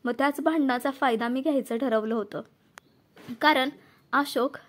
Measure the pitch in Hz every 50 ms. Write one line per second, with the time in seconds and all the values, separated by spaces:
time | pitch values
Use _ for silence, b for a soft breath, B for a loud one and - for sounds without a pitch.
0 | - 240 240 240 269 294 285 - 294 320 320 320 277 262 247 247 240 277 269 -
1 | 294 254 226 214 233 240 247 262 269 320 285 262 - - 233 233 277 247 220 220
2 | 214 220 226 226 202 - - - - _ _ _ _ _ _ - _ _ _ _
3 | _ _ _ - - - 240 - 311 302 302 262 262 285 285 b b b b b
4 | b b - 269 285 285 - 262 247 285 - - -